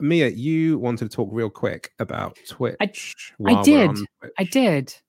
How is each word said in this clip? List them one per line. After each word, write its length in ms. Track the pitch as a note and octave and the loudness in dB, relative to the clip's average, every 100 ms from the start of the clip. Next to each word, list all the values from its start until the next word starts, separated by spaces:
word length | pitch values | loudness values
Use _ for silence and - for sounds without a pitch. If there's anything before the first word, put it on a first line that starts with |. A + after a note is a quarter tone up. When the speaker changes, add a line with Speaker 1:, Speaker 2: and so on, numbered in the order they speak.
Speaker 1:
Mia, 280 | D3 E3+ C3 | 0 2 2
you 500 | G2+ C#3+ D#3+ D#3+ C#3+ | 0 -2 0 0 0
wanted 300 | B2 A#2 A2 | -2 -4 -4
to 60 | - | -4
talk 140 | G2+ | -4
real 180 | A2 A2 | -4 -6
quick 440 | - G#2 D#2+ - - | -4 -6 -6 -12 -10
about 380 | A2+ A2 F#2+ - - | -8 -6 -8 -10 -18
Twitch 280 | - B2 - | -6 -6 -2
Speaker 2:
I, 100 | G#3 - - - - - | -6 -6 -14 -16 -18 -4
Speaker 1:
while 180 | - A3 | 2 4
Speaker 2:
I 40 | |
Speaker 1:
we're 40 | |
Speaker 2:
did. 260 | C#4 D4 F3+ | 6 6 6
Speaker 1:
on 60 | G#2 | 2
Twitch. 360 | G#2 _ - - | -6 _ -12 -6
Speaker 2:
I 60 | |
did. 520 | F#3 C4+ A#3+ D3 C3 - | -2 2 2 2 -2 -12